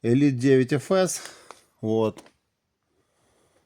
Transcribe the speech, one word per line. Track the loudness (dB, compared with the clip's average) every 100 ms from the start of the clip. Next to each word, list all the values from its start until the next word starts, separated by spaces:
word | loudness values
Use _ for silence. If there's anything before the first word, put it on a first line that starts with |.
Elite | 0 2 2
дев'ять | 0 2 2 2
F | -2 0
S. | 0 0 -4 -12 -20 -20 -20 _ _
От. | -4 -2 -2 -4 -20 _ _ _ _ _ _ _ _ _ _ _ _ _